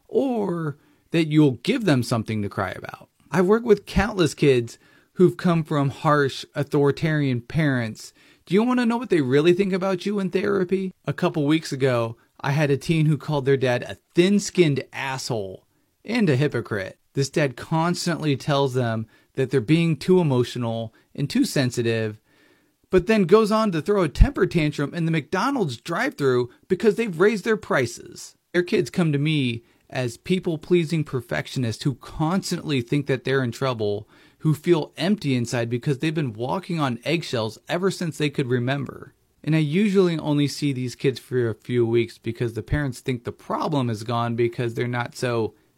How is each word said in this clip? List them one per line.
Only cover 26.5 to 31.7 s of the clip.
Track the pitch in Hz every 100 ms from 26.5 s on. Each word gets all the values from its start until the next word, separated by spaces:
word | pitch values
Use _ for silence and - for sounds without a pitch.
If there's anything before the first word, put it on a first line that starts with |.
| _ -
because | 185 220 208
they've | 226 160
raised | 202 220
their | 233 214
prices. | - 165 120 - - - - _ _
Their | 180
kids | 175 208 156
come | - 165
to | 143
me | 151 151 127 113 - _ _
as | 131 123 -
people-pleasing | - 185 185 156 - 180 156 165
perfectionists | 147 131 - 151 - 139 117